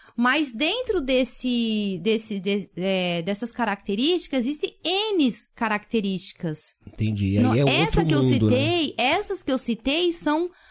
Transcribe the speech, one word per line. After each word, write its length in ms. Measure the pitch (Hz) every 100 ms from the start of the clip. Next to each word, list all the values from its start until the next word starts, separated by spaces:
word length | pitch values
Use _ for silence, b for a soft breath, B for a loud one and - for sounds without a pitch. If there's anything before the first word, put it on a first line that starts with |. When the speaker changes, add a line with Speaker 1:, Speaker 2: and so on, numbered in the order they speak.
| b b
Speaker 1:
Mas 320 | 240 294 285
dentro 500 | 220 311 466 494 381
desse, 960 | 262 254 262 - 254 240 226 214 202 185
desse, 380 | 190 226 220 196
de-, 300 | 190 208 -
é, 460 | - 190 185 180 170
dessas 320 | 170 202 240
características, 880 | - 226 202 - 196 285 359 - 269 233
existem 280 | 302 - -
N 480 | 311 381 440 392 262 - -
características. 1200 | - 220 208 - 233 196 185 - - 170 156 - - -
Speaker 2:
Entendi. 500 | - 110 104 98 101
Aí 60 |
Speaker 1:
Não, 120 | 123
Speaker 2:
é 60 | 110
Speaker 1:
essa 400 | 143 - - -
Speaker 2:
outro 60 | 160
Speaker 1:
que 80 |
eu 80 | 139
Speaker 2:
mundo, 280 | 131 120 107
né? 60 | 247
Speaker 1:
citei, 380 | 302 349 294 -
essas 460 | 247 349 415 381
que 100 | -
eu 60 | 262
citei 540 | - 220 269 311 359
são, 380 | 339 302 302 349 b b